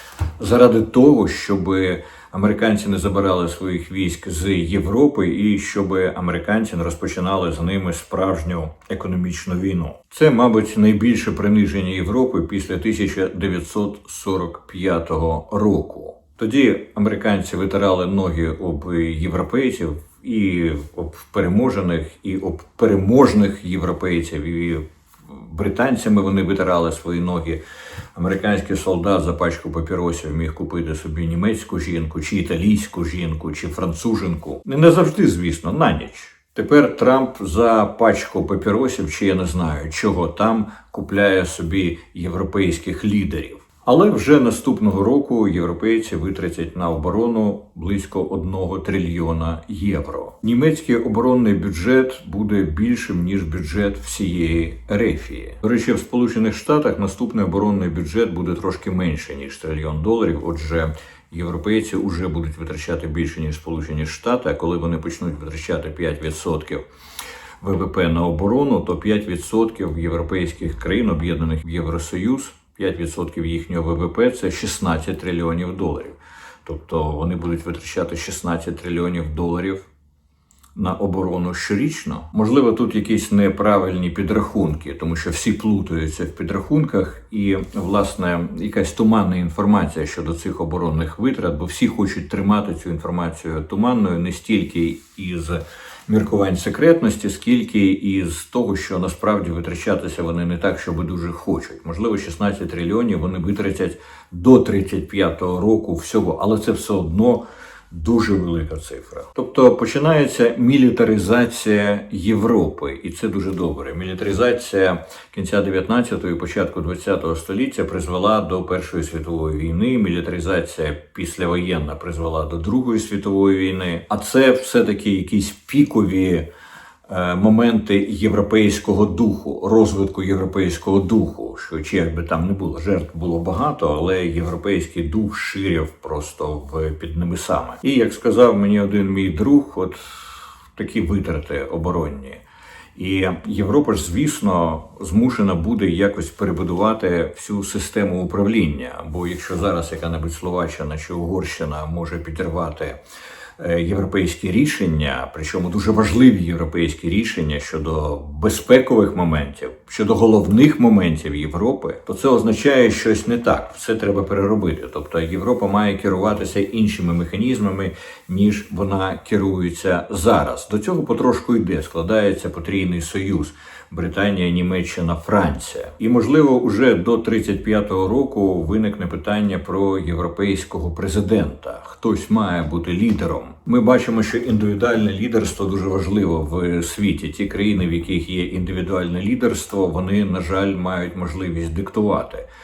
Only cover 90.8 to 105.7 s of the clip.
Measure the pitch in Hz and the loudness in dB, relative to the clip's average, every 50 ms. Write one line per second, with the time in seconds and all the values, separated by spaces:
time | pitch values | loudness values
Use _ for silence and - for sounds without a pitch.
90.8 | 85 82 78 80 80 78 - - 110 135 - - 120 85 73 76 90 85 - - | -2 0 0 -2 -2 -4 -4 -2 0 0 0 0 -2 -2 -2 -2 -6 -8 0 0
91.8 | - - - - 98 90 - - 80 - - 98 95 101 104 101 101 - 82 - | 0 0 2 0 -2 -2 -2 -6 -6 -6 -4 0 2 2 2 2 0 -2 -8 -8
92.8 | - 90 82 78 - 85 87 87 85 85 80 - - 82 80 78 76 - 101 98 | -6 -6 -6 -6 -4 -4 -4 -2 -4 -4 -6 -6 -8 -6 -6 -6 -6 -4 0 2
93.8 | 113 123 127 113 104 90 87 85 85 87 - - - - 110 98 85 78 - 85 | 2 2 4 4 2 2 2 0 -2 -4 -4 -6 -2 0 2 2 2 0 0 0
94.8 | 85 85 82 - - _ _ - 95 90 90 85 78 80 87 80 76 - - - | 0 0 -2 -6 -14 _ _ -10 -8 -6 -6 -6 -4 -4 -4 -6 -6 -10 -16 -20
95.8 | - - - - - - 107 107 - - 110 101 98 98 92 87 - 110 - - | -20 -20 -20 -16 -2 2 2 2 2 2 2 2 2 2 0 -2 -2 -4 0 4
96.8 | 143 170 165 170 - 107 101 - - 101 - - - 117 123 120 107 - - 107 | 4 4 4 4 2 0 0 0 -4 -6 -6 -4 2 2 2 2 2 0 2 4
97.8 | 98 95 98 95 - 98 95 95 90 82 80 - - - - 120 117 101 98 95 | 4 4 2 2 0 -2 0 0 -2 -2 -6 -8 -12 -6 -2 -2 -2 0 -2 -4
98.8 | - - 92 90 87 90 - - - 107 107 98 87 85 82 85 82 80 87 82 | -4 -4 -4 -4 -4 -4 -4 -2 0 0 0 0 -2 -2 -4 -4 -6 -6 -8 -6
99.8 | - 107 95 - - 85 78 - 85 82 85 85 85 85 87 82 - 95 87 - | -2 -2 -2 -2 -2 -6 -6 -6 -4 -4 -2 -2 -2 -2 -2 0 -2 -2 -2 -2
100.8 | - 87 82 80 82 80 87 87 85 87 85 - - 98 - - - - - - | -6 -4 -4 -4 -4 -4 -4 -4 -6 -6 -8 -6 -4 -4 -2 -2 -4 -10 -16 -14
101.8 | - 85 85 95 113 117 104 98 - 85 80 - 107 101 98 - 92 82 - 87 | -12 -10 -6 -2 -2 0 0 -2 -4 -8 -4 -2 -2 -2 -2 -2 -6 -8 -6 -4
102.8 | 85 85 101 117 123 110 95 82 80 92 92 90 80 95 95 - - 98 - - | -2 0 0 2 2 0 0 0 -2 -2 -2 -2 -2 -2 -2 -2 -2 -4 -2 -2
103.8 | 92 87 - - - - - - - _ 87 87 85 127 127 113 - - 101 98 | -4 -4 -4 -10 -18 -20 -20 -20 -20 _ -12 4 8 10 10 10 8 4 0 0
104.8 | 92 - - 87 80 - - 98 92 82 78 - 90 90 90 90 98 107 | 0 0 -4 -4 -4 -4 0 0 0 0 0 -2 -2 -2 -2 0 4 4